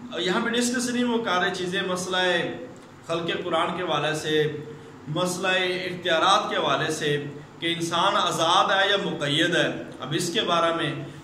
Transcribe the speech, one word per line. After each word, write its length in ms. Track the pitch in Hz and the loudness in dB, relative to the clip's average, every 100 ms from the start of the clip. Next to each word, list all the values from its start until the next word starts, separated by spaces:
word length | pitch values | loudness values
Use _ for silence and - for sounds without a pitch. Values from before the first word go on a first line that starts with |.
| - 156 | -8 -4
यहाँ 220 | 180 214 | 0 0
पे 60 | 226 | 0
डिस्कस 400 | 233 240 254 247 | 0 0 0 0
नहीं 140 | 240 | 0
वो 140 | 247 233 | 0 0
कर 220 | 214 180 | 0 0
रहे 100 | 190 | 0
चीज़ें, 380 | 185 180 190 185 | -2 -2 -2 -2
मसला 340 | 180 185 185 180 170 151 - - - - - - | -4 -2 0 2 2 -2 -6 -12 -16 -20 -16 -6
खल्क़ 360 | 170 170 180 | -4 -2 -4
कुरान 340 | 175 160 175 180 | 0 0 0 -2
के 60 | |
हवाले 320 | 180 147 151 151 | -2 0 0 -2
से, 200 | 160 156 151 - - - - - - | 0 2 2 -2 -10 -14 -16 -14 -6
मसला 460 | 156 180 180 185 185 | -2 -2 0 0 2
इख्तियारात 920 | 180 180 185 175 175 160 180 208 208 | 0 -2 -4 -4 0 4 6 4 4
के 60 | 202 | 0
हवाले 360 | 156 135 156 | 2 2 0
से 240 | 156 151 143 143 - - - | -2 0 0 -4 -10 -16 -6
कि 80 | 165 | -4
इंसान 460 | 170 165 170 190 208 | -2 0 2 2 2
आज़ाद 540 | 180 156 165 190 202 | 2 2 4 6 6
है 180 | 196 196 | 4 4
या 60 | 202 | 2
मुक़य्यद 520 | 180 156 143 143 175 160 | 0 -2 0 2 4 4
है, 140 | 139 - - - | 2 -2 -10 -12
अब 120 | 131 165 | -6 -4
इसके 260 | 175 220 175 | -2 0 2
बारे 280 | 170 165 165 | 2 2 0
में, 300 | 147 139 - - | -2 -4 -10 -14